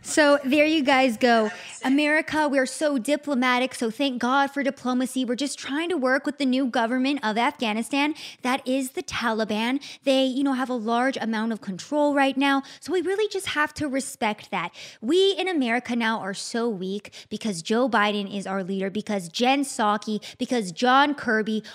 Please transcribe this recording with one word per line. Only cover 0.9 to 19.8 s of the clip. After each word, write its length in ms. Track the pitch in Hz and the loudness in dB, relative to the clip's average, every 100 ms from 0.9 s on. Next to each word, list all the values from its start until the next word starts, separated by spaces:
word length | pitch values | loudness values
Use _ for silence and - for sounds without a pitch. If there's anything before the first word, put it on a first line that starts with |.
| 262 262 214 | 4 4 4
go. 320 | 247 226 214 - - - | 4 4 2 -4 -14 -4
America, 640 | 262 277 294 311 320 311 294 | 2 2 4 2 0 0 2
we're 180 | 269 262 | 2 0
so 320 | - 302 277 | 0 0 0
diplomatic, 760 | 240 294 294 254 254 247 254 | 0 -2 0 0 2 2 0
so 160 | - 226 | -2 -4
thank 300 | - 285 247 | 0 -2 0
God 300 | 240 277 277 | 2 2 2
for 120 | 285 | 0
diplomacy. 640 | 269 269 247 254 254 262 | -2 -2 -2 0 0 -2
We're 120 | 233 233 | -2 -2
just 220 | 277 - | -4 -6
trying 320 | - 285 349 | -6 -4 -2
to 60 | 339 | 0
work 280 | 254 277 | 2 2
with 140 | 285 294 | 0 -2
the 80 | 262 | 0
new 200 | 254 262 | 2 2
government 540 | 247 226 254 269 285 | 0 0 0 0 0
of 140 | 214 214 | -2 0
Afghanistan. 760 | 262 - 220 214 226 277 294 311 - - | 0 0 -2 -2 -2 0 0 -4 -12 -6
That 260 | 254 262 254 | -2 -2 -2
is 260 | 269 254 | -2 -2
the 100 | 359 | -8
Taliban. 760 | - - 240 220 214 214 233 277 - - | -8 -4 -2 -2 -2 -2 -2 -2 -6 -4
They, 200 | 285 269 | 0 2
you 180 | 262 254 | 2 0
know, 120 | 277 | 0
have 160 | 254 254 | 0 -2
a 40 | |
large 440 | 247 214 233 254 254 | -2 0 0 0 0
amount 340 | 220 220 226 | -2 -2 -2
of 80 | 214 | -4
control 540 | 202 175 - 294 294 | -6 -10 -4 0 2
right 220 | 285 269 269 | 4 2 2
now. 260 | 277 277 269 - | 2 2 -2 -12
So 100 | - | -4
we 120 | 359 | -2
really 260 | 330 392 415 | 0 0 -2
just 200 | 381 - | -2 -4
have 260 | 294 302 | -2 -2
to 120 | - 294 | -2 -4
respect 640 | 269 - - 220 208 - | -2 -4 -4 -2 -2 -6
that. 200 | 185 175 - - - | -6 -6 -10 -18 -8
We 300 | 220 359 392 359 | 0 4 4 2
in 80 | 370 | -2
America 480 | 320 240 240 233 | 0 0 0 0
now 260 | 240 226 220 | 0 0 0
are 140 | 190 | -4
so 340 | 190 - 233 233 | -8 -6 -2 -2
weak 440 | 185 185 202 - - - | -2 -4 -6 -8 -18 -12
because 320 | 214 226 165 | -6 -6 -4
Joe 280 | - 226 254 | 0 2 2
Biden 460 | 220 208 208 196 | 4 2 0 -4
is 120 | 202 190 | -6 -6
our 180 | 196 | -6
leader, 240 | 180 190 190 | -4 -4 -4
because 400 | 208 208 202 170 | -4 -4 -6 -6
Jen 340 | - 247 277 | 0 2 2
Psaki, 600 | 269 - | 0 0